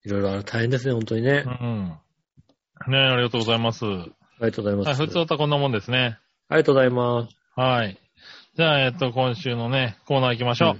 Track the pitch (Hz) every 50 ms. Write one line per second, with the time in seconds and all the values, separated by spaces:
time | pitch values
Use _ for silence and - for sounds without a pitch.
0 | _ 104 101 101 101 98 98 98 101 - - 117 117 117 131 127 117 135 123 117
1 | 110 110 113 113 117 131 143 143 143 127 123 123 120 120 117 107 98 90 80 78
2 | _ _ _ _ _ _ _ _ _ _ _ _ _ _ _ _ - - 131 135
3 | 135 131 127 123 123 120 110 120 113 113 113 113 117 117 110 - 120 107 98 92
4 | 85 80 - _ _ _ _ _ 113 113 - - 104 101 101 101 98 151 143 131
5 | 151 - - 175 165 160 165 143 151 147 147 143 143 139 120 104 - - 123 127
6 | 127 120 113 _ _ _ _ _ _ _ 151 160 156 151 143 135 131 127 123 123
7 | 123 123 120 120 117 120 _ _ _ _ _ - 127 127 127 120 113 101 95 -
8 | _ _ _ _ - - - - - _ _ 156 165 160 151 139 135 127 120 -
9 | 135 127 113 127 131 127 120 110 - 131 120 120 117 117 131 135 131 117 101 _
10 | _ - 147 135 127 127 120 113 123 123 117 - 170 165 135 98